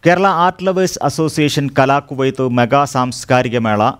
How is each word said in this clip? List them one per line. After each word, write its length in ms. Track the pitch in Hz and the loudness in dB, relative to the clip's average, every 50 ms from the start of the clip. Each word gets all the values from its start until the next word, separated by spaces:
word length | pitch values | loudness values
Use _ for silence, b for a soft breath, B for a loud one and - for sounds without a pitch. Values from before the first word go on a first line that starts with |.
| - | 4
കേരള 220 | 160 175 175 190 196 185 160 175 | 2 2 4 2 2 2 2 2
ആർട്ട് 200 | 185 180 - 180 190 | 0 0 -2 -4 -2
ലവേഴ്സ് 320 | 185 180 190 170 - - - 143 | 0 0 0 -2 -2 -2 -4 -4
അസോസിയേഷൻ 580 | 131 - 160 156 - - 151 143 - 151 143 139 139 143 | -2 -2 -4 -2 0 0 -2 0 0 -2 -4 -2 0 0
കലാ 200 | 135 135 139 143 143 | 2 2 2 0 -2
കുവൈത്ത് 400 | - 147 127 135 135 131 - 131 127 120 123 | -6 -6 -2 -2 -2 -2 -2 -2 -2 0 0
മെഗാ 220 | 120 113 139 143 143 135 - | 0 2 2 0 0 0 -2
സാംസ്കാരിക 640 | 131 127 127 120 - - - 135 127 127 127 110 123 113 | -2 -2 -2 -4 -10 -2 0 0 0 0 0 -2 -2 0
മേള 160 | 110 107 104 107 123 131 | 0 0 2 2 0 0